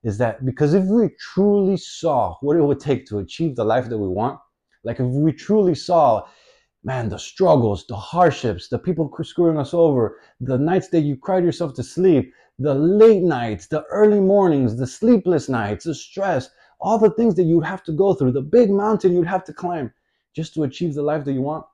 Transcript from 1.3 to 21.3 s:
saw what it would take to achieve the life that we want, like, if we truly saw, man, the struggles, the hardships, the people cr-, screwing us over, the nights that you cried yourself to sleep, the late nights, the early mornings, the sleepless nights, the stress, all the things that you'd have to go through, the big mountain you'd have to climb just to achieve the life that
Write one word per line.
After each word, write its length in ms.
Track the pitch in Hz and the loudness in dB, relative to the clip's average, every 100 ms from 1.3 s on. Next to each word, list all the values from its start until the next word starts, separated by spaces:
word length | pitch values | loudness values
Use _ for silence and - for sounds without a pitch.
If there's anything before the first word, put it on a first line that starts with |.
| - 202 202 190 180 | 0 2 2 2 -2
saw 600 | - - 160 135 98 87 | -6 -6 -2 0 -2 -4
what 160 | 143 165 | 0 2
it 60 | |
would 160 | 143 139 | 2 0
take 280 | 143 131 - | -2 -4 -4
to 120 | 104 | -8
achieve 380 | 92 - 165 123 | -8 -6 -4 -2
the 80 | |
life 240 | 107 117 117 | 0 0 -2
that 100 | 110 | -6
we 100 | 98 | -4
want, 300 | 92 120 143 _ _ _ _ | -4 -4 -6 _ _ _ _
like, 160 | 113 117 | -10 -4
if 60 | 123 | -2
we 260 | 135 156 | 0 0
truly 420 | 151 - 214 185 | -2 0 2 2
saw, 500 | 147 - 170 143 107 - _ _ _ _ _ | 0 0 2 4 2 -4 _ _ _ _ _
man, 240 | - 131 113 | -8 -6 -6
the 100 | 90 | -8
struggles, 640 | - - 185 151 113 101 - | -14 0 2 4 2 -2 -8
the 80 | 101 | -14
hardships, 720 | - 170 175 - 120 92 - | -8 2 2 2 -6 -6 -6
the 100 | 123 | -6
people 300 | - 160 147 | -4 -4 -4
cr-, 160 | - | -6
screwing 340 | - - 170 156 | -10 0 0 0
us 160 | 135 | -2
over, 460 | 170 165 131 107 - _ _ | 2 2 2 -2 -4 _ _
the 160 | 123 127 | -4 -2
nights 320 | 151 185 - | 0 0 0
that 120 | 170 | 0
you 160 | 147 135 | 0 -4
cried 280 | - 185 | -2 0
yourself 300 | 175 147 165 | 0 -2 -8
to 80 | 127 | -8
sleep, 500 | 120 - 190 151 131 _ _ - | -10 0 4 4 0 _ _ -6
the 140 | 143 | -2
late 500 | 139 160 208 220 208 | 0 2 6 6 6
nights, 420 | 175 135 117 107 - | 2 -2 -4 -6 -6
the 160 | 151 - | -8 -6
early 340 | 196 214 208 | 0 2 4
mornings, 560 | 190 202 185 143 123 113 | 4 4 4 2 0 -2
the 100 | 131 | -8
sleepless 600 | - 226 233 180 165 - | -2 2 2 2 -2 -2
nights, 360 | 123 101 104 | -4 -4 -6
the 100 | 165 | -8
stress, 540 | 143 - - 196 147 - _ _ _ | -10 -12 -6 -2 -4 -6 _ _ _
all 160 | 185 226 | -2 2
the 120 | 214 | 2
things 240 | 214 233 | 4 0
that 80 | 175 | 2
you'd 220 | 165 170 | 2 2
have 180 | 160 190 | 0 -10
to 100 | - | -8
go 220 | 151 196 | 0 0
through, 160 | 170 131 | 2 0
the 100 | 131 | -2
big 300 | 143 233 226 | 2 4 4
mountain 420 | 196 208 214 190 | 2 0 0 2
you'd 140 | 175 170 | 2 0
have 160 | 185 | -4
to 80 | - | -6
climb 400 | - 175 175 123 _ _ _ _ - | -10 -8 -6 -8 _ _ _ _ -12
just 160 | 160 | -8
to 80 | - | -6
achieve 320 | 143 - 175 | -6 -4 -6
the 80 | 143 | -4
life 220 | 147 156 | -4 -4
that 80 | 139 | -4